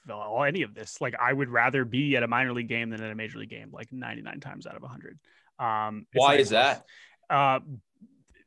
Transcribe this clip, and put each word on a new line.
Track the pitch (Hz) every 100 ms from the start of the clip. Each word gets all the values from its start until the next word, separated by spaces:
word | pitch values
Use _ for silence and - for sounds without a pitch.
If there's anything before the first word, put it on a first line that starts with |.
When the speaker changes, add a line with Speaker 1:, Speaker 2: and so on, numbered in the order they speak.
| -
Speaker 1:
all, | 104 107 117
any | 143 180
of | 113
this. | 107 107 -
Like, | 131 -
I | 123
would | 135 131
rather | 120 123 135
be | 117 123 147 127
at |
a | 117
minor | 120 131
league | 120 117
game | 117 117
than | 110
at | 110
a |
major | 107 110 110
league | 110
game, | 113 107
like, | - 120
ninety-nine | 127 117 113 110 -
times | 131 - -
out | -
of |
a | 127
hundred. | 123 - - _ _ _ -
Um, | 120 110 107 107 -
it's | 127
Speaker 2:
Why | 139
Speaker 1:
not | 143
Speaker 2:
is | 123
that? | 107 139 - - - - _ -
Speaker 1:
close. | 143
Uh, | 139 131 151 120 _ _ 214 _ _ _